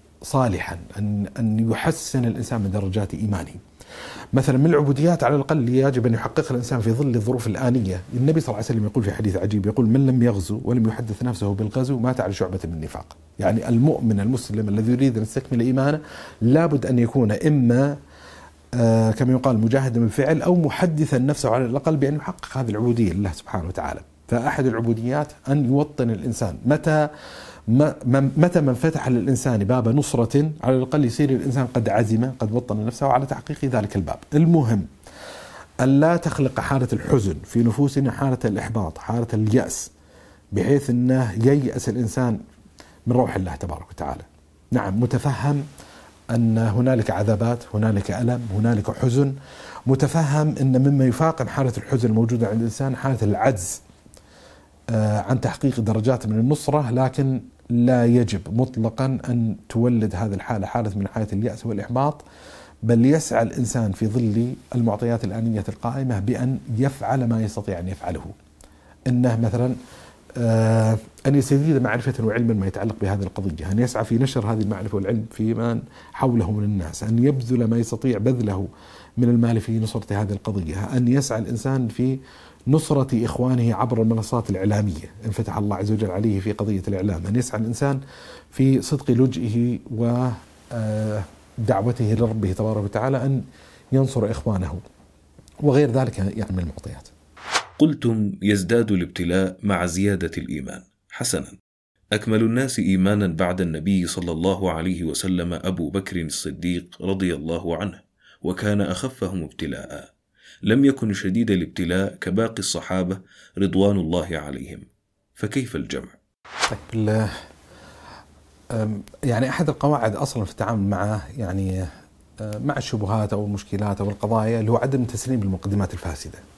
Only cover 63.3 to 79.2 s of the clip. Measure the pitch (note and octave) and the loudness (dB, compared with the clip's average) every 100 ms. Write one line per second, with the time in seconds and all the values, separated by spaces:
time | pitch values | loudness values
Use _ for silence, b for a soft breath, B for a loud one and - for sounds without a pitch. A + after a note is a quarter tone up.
63.3 | A2+ A2+ - A#2 B2 A2 F#2 A2 A#2 A2+ | 0 0 -2 -2 0 -2 0 0 0 0
64.3 | G#2+ A#2+ - - A#2+ A2+ G#2 A#2 A#2 G2 | 0 -2 -4 -6 0 0 0 0 -2 -2
65.3 | A2 A2+ A2 G#2 - A#2 C3+ C3 G#2+ G2 | -2 -2 -2 -4 -6 -6 -4 -2 -2 -2
66.3 | B2 B2+ C3 - A2+ C3+ C#3 G#2 C3 A#2+ | 0 -2 -4 -4 0 0 -2 -2 0 0
67.3 | A2+ G#2+ G#2+ G2+ F2+ F2+ F2 - D#2+ E2+ | 0 -2 -4 -6 -6 -6 -8 -6 -8 -10
68.3 | - _ - b b b b B2+ B2 B2 | -18 _ -20 b b b b 0 2 2
69.3 | A2+ A2+ A#2 B2+ B2 B B B B B | 2 0 0 -2 -4 B B B B B
70.3 | B2+ A#2 A2+ A2+ A2+ A2 A2 - - C3+ | -2 2 4 4 4 2 0 -4 -4 2
71.3 | C#3 C3+ C#3 D3+ C#3 A#2+ A#2 C3 A#2+ A2 | 2 4 2 4 2 2 0 -2 -2 0
72.3 | A2+ A#2 G#2+ F#2+ F#2 A2 G#2+ G2 G2+ F#2 | 2 2 2 0 -2 -4 -2 -2 -2 -4
73.3 | - F#2+ D#2 D#2+ G2+ B2 A2 A2 A#2 C3+ | -4 -6 -4 -2 0 0 -2 0 0 0
74.3 | C3 G#2 A2 G#2 G2 G#2 G2+ F#2+ A2+ A2 | 0 -2 0 -2 -4 -4 -4 -2 -2 -4
75.3 | - A2 A2+ A#2 A2+ - B B - C3+ | -2 -2 0 -2 -4 -8 B B -2 0
76.3 | A#2+ F2 G#2 G#2 G2+ D#2+ - G#2+ A#2 C3 | 2 0 0 0 -2 -4 -6 -2 2 4
77.3 | C3+ A#2 B2 A2+ A#2 A2 A#2 C3 G#2+ A2+ | 2 0 0 2 0 -2 -2 -2 0 0
78.3 | B2 G#2+ F#2+ G#2+ B B B B - | 0 0 -2 -6 B B B B 0